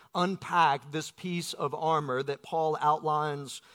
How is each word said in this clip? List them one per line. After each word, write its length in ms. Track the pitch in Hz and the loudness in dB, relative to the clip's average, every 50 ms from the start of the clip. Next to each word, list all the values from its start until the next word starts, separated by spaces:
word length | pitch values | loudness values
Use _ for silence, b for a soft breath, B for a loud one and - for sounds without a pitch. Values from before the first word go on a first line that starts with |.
| B B - | B B -2
unpack 760 | - 180 185 196 - - - 175 175 165 151 139 139 120 147 | 0 0 0 0 -4 -4 0 4 4 6 6 4 2 -2 -6
this 200 | 143 156 156 - | -6 -6 -6 -8
piece 400 | - - - 185 175 175 165 - - | -10 -10 -6 -4 -4 -4 -4 -6 -6
of 220 | - 175 143 135 | -4 -4 -4 -2
armor 480 | 151 160 156 160 151 147 139 127 127 139 | -2 0 2 2 2 2 0 -2 -2 -2
that 200 | 135 143 - - | -2 -4 -6 -6
Paul 340 | - - 165 160 156 156 - | -4 -2 0 2 2 0 2
outlines 840 | 147 151 156 156 - 156 151 151 151 151 143 143 143 131 - - B B | 4 2 2 2 2 0 0 0 0 0 -2 -4 -8 -10 -12 -14 B B